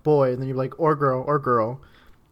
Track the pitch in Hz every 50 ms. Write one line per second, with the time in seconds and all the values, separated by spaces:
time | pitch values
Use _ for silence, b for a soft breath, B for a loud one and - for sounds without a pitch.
0 | - 151 151 143 135 127 127 127 135 131 131 131 131 131 - - 165 151 156 143
1 | 147 135 127 127 127 139 147 147 139 135 123 117 107 117 127 139 b b b b
2 | b b b b _ _